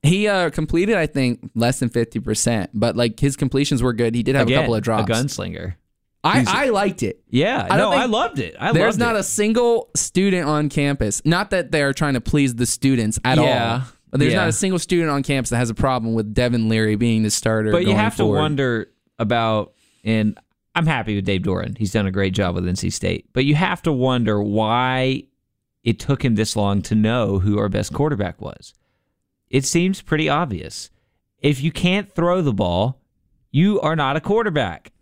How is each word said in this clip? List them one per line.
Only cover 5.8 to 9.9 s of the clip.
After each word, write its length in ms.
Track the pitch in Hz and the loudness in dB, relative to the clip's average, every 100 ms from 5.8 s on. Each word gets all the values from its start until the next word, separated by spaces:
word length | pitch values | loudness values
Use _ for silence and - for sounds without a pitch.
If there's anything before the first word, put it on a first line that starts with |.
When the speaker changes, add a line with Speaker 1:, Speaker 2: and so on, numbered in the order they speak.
| _ _ _ _ | _ _ _ _
Speaker 1:
I, 180 | 156 233 | 0 2
Speaker 2:
He's 80 | 220 | 2
Speaker 1:
I 200 | 208 277 | 0 0
liked 320 | 208 202 - | 0 -2 -2
it. 200 | 107 - _ | -6 -6 _
Speaker 2:
Yeah, 360 | 120 170 254 90 | 0 0 -2 0
Speaker 1:
I 60 | - | 2
don't 140 | 208 | 2
Speaker 2:
no, 40 | 185 | 2
I 40 | |
Speaker 1:
think 100 | 247 | 2
Speaker 2:
loved 260 | 214 349 311 | 0 -2 -4
it. 180 | 90 - | -8 -6
I 140 | 156 | 0
Speaker 1:
there's 220 | - - | 2 2
Speaker 2:
loved 40 | 214 | 2
Speaker 1:
not 180 | 240 214 | 0 0
Speaker 2:
it. 40 | |
Speaker 1:
a 20 | |
single 680 | 185 - 208 226 240 233 - | -2 -2 0 2 2 2 -2